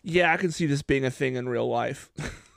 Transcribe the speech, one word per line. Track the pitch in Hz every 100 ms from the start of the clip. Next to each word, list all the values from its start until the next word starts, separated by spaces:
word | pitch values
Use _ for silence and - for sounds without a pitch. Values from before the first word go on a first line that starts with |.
"Yeah, | - 175 170
I | 170
can | 180
see | 156 165
this | 147
being | 147 139
a | 131
thing | 127 135 127
in | 123
real | 120 120
life." | 117 117 135 -
<laughs> | - 143 - -